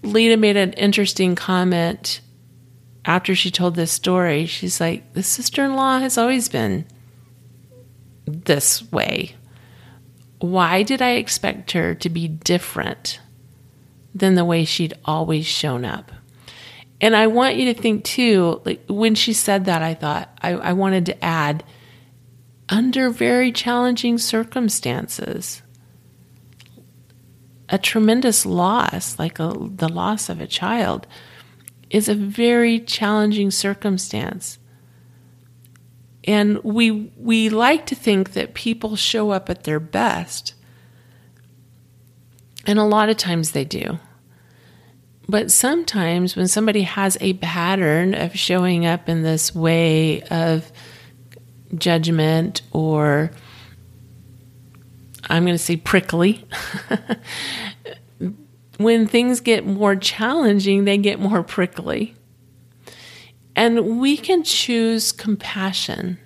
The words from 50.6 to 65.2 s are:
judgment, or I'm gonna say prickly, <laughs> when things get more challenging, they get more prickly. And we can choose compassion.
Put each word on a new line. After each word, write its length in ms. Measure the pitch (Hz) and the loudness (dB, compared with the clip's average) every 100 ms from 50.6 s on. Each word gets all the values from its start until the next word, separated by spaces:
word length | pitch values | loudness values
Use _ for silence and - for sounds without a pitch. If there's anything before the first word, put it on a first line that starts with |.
| 160 - - - - - - - - - - 165 | -2 -18 -20 -20 -20 -20 -20 -20 -20 -20 -12 -4
judgment, 840 | 175 165 160 165 156 160 170 - - | 2 2 2 2 2 2 0 -6 -6
or 600 | - 156 156 151 143 160 - - - - - - - - - - - - - - - - - - - - | -4 0 2 2 2 0 -6 -20 -20 -20 -20 -20 -20 -20 -20 -20 -20 -20 -20 -20 -20 -20 -20 -20 -18 -2
I'm 160 | 165 180 | 2 2
gonna 120 | 175 | 0
say 180 | - 170 | -2 -4
prickly, 720 | - 190 185 170 180 220 - - - 196 - | 2 0 2 2 2 0 -6 -12 -10 -12 -6
<laughs> 1900 | 226 - 240 - - - 240 214 - - - - _ 180 208 - _ _ - | -6 -4 -8 -8 -12 -10 -10 -12 -14 -18 -20 -20 _ -8 -8 -20 _ _ -2
when 300 | 214 233 214 | 2 4 4
things 340 | 233 247 247 | 2 2 0
get 240 | 240 220 - | 2 0 0
more 300 | 196 208 196 | 0 2 2
challenging, 880 | - - 220 311 254 202 196 196 202 | -2 -2 -2 2 4 4 4 2 4
they 120 | 202 | 2
get 220 | 202 - | 2 0
more 240 | 202 208 | 0 0
prickly. 720 | 170 - 180 - - - 220 - _ _ _ _ - _ - - - - - _ _ - | -2 -2 -2 -2 -6 -4 -4 -8 _ _ _ _ -20 _ -20 -20 -20 -20 -20 _ _ 0
And 440 | 233 233 196 226 | 2 2 0 2
we 180 | 269 294 | 2 0
can 260 | - 370 | 2 0
choose 680 | 320 - - 233 226 226 220 | 2 -2 0 2 2 0 -2
compassion. 1080 | - | -4